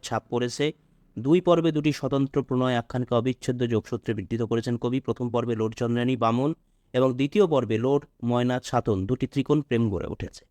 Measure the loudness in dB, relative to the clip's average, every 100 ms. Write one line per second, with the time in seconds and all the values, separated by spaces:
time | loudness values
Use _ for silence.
0 | -4 -6 -2 -2 -2 -2 -4 -4 _ _
1 | _ -6 2 2 4 4 4 2 0 0
2 | 0 0 0 0 0 0 0 0 -2 -4
3 | 0 0 0 -2 -4 -2 0 0 -2 -6
4 | -4 -6 -4 -4 0 -2 0 -2 -2 -2
5 | -2 -4 -2 -2 -2 -2 -2 -2 -2 0
6 | 0 2 2 2 0 -4 _ _ _ 2
7 | 2 2 0 4 4 2 0 0 0 0
8 | -2 _ -2 0 0 -2 -2 -2 0 0
9 | 0 -2 -2 -2 2 2 2 0 0 -2
10 | -6 -8 -10 -12 -20